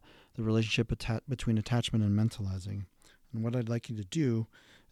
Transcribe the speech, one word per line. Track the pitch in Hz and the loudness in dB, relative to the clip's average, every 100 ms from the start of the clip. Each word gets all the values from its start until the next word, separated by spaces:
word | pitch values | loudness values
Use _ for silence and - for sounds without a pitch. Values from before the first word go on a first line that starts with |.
| - - - | -12 -20 -14
the | - | -4
relationship | 110 110 110 - 113 | 2 2 2 0 0
atta-, | 127 - 110 - | -2 -2 -4 -4
between | 127 - 110 | -4 0 0
attachment | - 120 - 113 | 2 0 2 2
and | 104 101 | 4 4
mentalizing. | 110 - 98 95 98 101 98 _ - _ _ | 2 0 -6 -6 -6 -8 -10 _ -20 _ _
And | 113 | -6
what | 117 | -2
I'd | 123 113 | -2 -2
like | 117 - | -4 -4
you | 107 | -8
to | |
do | 95 165 135 113 113 - - - _ | -4 0 2 2 -2 -10 -20 -20 _